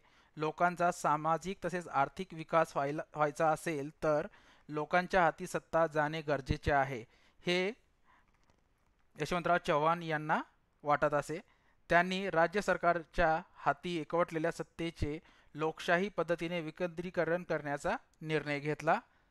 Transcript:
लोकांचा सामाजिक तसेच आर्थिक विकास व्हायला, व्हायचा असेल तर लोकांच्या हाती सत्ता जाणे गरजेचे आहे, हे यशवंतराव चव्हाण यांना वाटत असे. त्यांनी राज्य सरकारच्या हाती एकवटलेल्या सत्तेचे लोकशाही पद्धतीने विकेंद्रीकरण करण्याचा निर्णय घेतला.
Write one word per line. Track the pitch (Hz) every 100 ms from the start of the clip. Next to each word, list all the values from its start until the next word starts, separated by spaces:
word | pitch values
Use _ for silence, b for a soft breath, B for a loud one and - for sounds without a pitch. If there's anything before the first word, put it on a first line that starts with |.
| b b b -
लोकांचा | 156 - 175 175 175
सामाजिक | - - 151 156 160 170 196
तसेच | 175 180 170
आर्थिक | 135 139 - 185
विकास | 165 156 165 160
व्हायला, | 165 139 156 - 151
व्हायचा | 151 143 160
असेल | 156 - 151 143 -
तर | 156 151 196 B B B B
लोकांच्या | 151 151 180 180 190
हाती | 165 - 180
सत्ता | 165 - 160 165
जाणे | 151 147 160
गरजेचे | 151 139 139 151 -
आहे, | 143 135 127 113 b b b -
हे | 180 185 240 _ _ _ b b _ _ _ _ _ _ _ _ -
यशवंतराव | 151 180 170 175 -
चव्हाण | 151 156 170
यांना | 165 151 151 196 277 _ _ _
वाटत | 147 147 151
असे. | 143 139 156 - b b b -
त्यांनी | 170 180 185 196
राज्य | 160 170 202
सरकारच्या | 190 175 175 170 156 - 165 160 -
हाती | - 156 143 180 170
एकवटलेल्या | 147 170 170 160 165
सत्तेचे | - 160 - 165 - 147 156 b b b
लोकशाही | 147 156 - - 175 202
पद्धतीने | - 160 170 170 175
विकेंद्रीकरण | 156 - 180 165 180 180 160 175
करण्याचा | 180 160 143 143 175 233 _ -
निर्णय | 156 156 143 143
घेतला. | 147 147 151 196 - b b